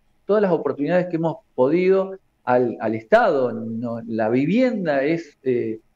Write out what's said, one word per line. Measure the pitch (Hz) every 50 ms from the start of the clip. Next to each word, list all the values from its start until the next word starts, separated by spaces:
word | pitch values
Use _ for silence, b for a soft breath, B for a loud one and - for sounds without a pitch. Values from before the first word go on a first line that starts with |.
| _ _ _ _ _
todas | - 196 214
las | 202 185
oportunidades | 170 147 - 139 123 135 143 156 175 180 175 180
que | 170
hemos | 160 165 160 151 - _ _ -
podido | - 127 139 156 180 180 185 190 190 190 190 190 - _ _ _ _ -
al, | 123 123 127 127 117 104 -
al | 113 113 113
Estado. | 110 - - 208 226 247 202 156 135 127 120
No, | 113 113 113 113 113 113 123 117 117 117 113
la | 113 113 110 110 110
vivienda | 120 131 143 156 190 247 262 247 226 202 185 156 143 139
es, | 135 151 165 165 165 - _ _
eh, | - 131 123 120 117 113 110 - _ _ _